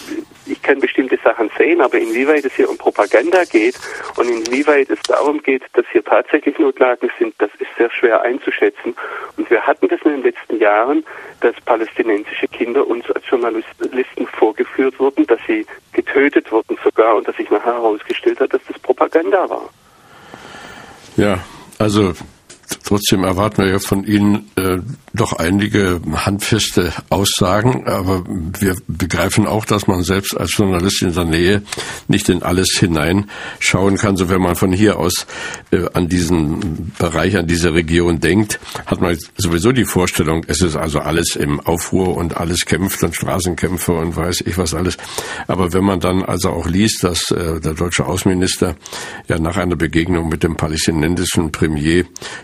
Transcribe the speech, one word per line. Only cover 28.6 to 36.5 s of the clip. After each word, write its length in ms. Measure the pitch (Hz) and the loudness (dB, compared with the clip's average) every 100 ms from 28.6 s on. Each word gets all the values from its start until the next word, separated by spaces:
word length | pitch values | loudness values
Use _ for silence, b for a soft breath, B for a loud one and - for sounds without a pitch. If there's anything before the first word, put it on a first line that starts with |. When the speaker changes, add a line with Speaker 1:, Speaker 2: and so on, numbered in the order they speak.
| 98 90 - | -2 -2 -6
Speaker 2:
begreifen 600 | 80 87 85 92 - 104 | -6 -4 0 0 2 2
auch, 180 | 101 110 | 0 0
dass 220 | 107 - | -2 0
man 160 | 90 | 0
selbst 340 | 87 95 98 - | 2 0 -2 -4
als 180 | - - | -2 0
Journalist 460 | 101 90 92 - | 2 2 0 0
in 120 | 98 | 0
der 100 | 85 | 0
Nähe 400 | 85 82 87 101 101 B B B B | 0 2 2 2 -2 B B B B
nicht 220 | 101 - | 0 2
in 140 | 90 | 0
alles 340 | - 90 92 - | 2 0 0 2
hineinschauen 1160 | 98 80 73 95 104 - - - - 90 98 98 | 2 2 2 2 0 -8 -14 -6 -2 2 2 2
kann. 200 | 107 95 | 2 2
So, 120 | 90 | 2
wenn 120 | 92 | 2
man 140 | 92 87 | 2 2
von 160 | 95 | 2
hier 280 | 92 104 90 | 4 4 4
aus, 260 | 85 - - B B B B | 0 -2 -6 B B B B
äh, 140 | 92 85 - | 0 0 -2
an 140 | 87 | 0
diesen 840 | 90 82 85 76 | 0 2 2 0